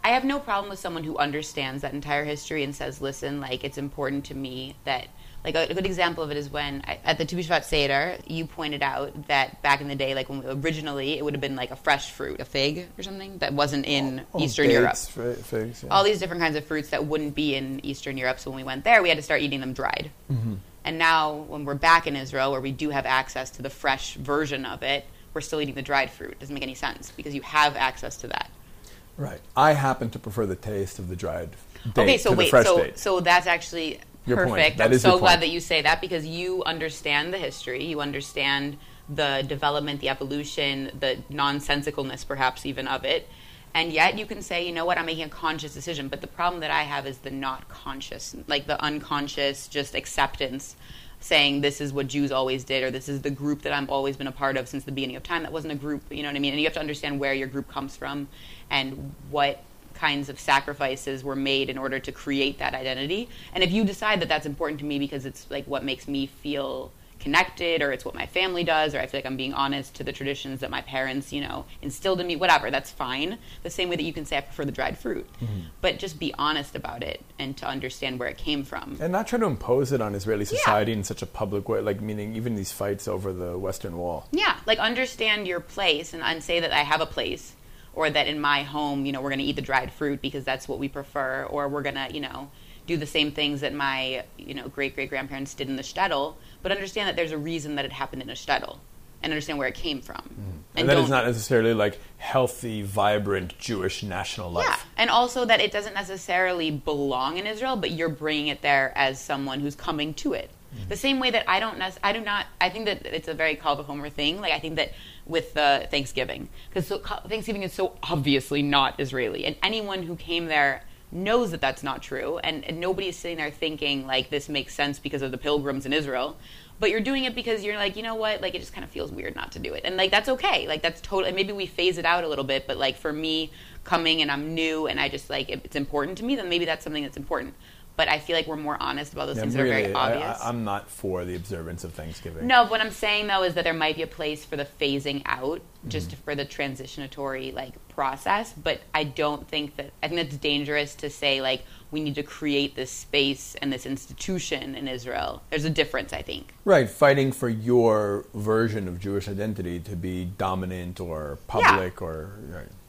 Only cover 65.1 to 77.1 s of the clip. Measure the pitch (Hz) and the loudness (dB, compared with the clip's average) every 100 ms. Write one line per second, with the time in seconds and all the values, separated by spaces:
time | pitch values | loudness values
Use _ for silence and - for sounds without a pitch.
65.1 | 143 131 - - 143 139 139 139 131 - | -4 -8 -10 -8 -8 -4 -4 -2 -6 -4
66.1 | 139 135 - 143 143 135 131 131 - - | -4 -4 -6 -6 -4 -4 -6 -10 -14 -20
67.1 | - - 156 180 - 175 165 143 127 - | -10 2 4 4 0 0 2 2 0 -6
68.1 | - - 175 185 175 170 156 156 143 - | -8 -4 0 0 0 2 4 4 0 -4
69.1 | 139 131 131 131 139 139 139 131 - 139 | -4 -4 -4 -4 0 0 0 -6 -8 -8
70.1 | 135 135 139 135 131 131 131 - 131 135 | -4 -4 -4 -6 -6 -4 -4 -4 -2 0
71.1 | 135 135 143 143 - - - 143 - 196 | -2 -4 -6 -4 -6 -8 -10 -8 -2 0
72.1 | 185 175 160 185 156 110 139 - - 131 | 2 0 2 6 6 6 -2 -4 -6 -4
73.1 | 131 160 226 - - 180 170 180 170 160 | -2 -2 -4 -10 -10 -8 -4 -2 0 -2
74.1 | 160 147 139 - - 143 - 135 - 123 | -4 -2 -4 -4 -6 -4 -2 -4 -4 -6
75.1 | - - - 120 101 80 - 185 180 190 | -6 -8 -8 -6 -6 -8 -2 0 0 -6
76.1 | 151 160 - 147 156 143 - - 120 - | -4 -4 0 0 0 -2 -8 -8 -6 -6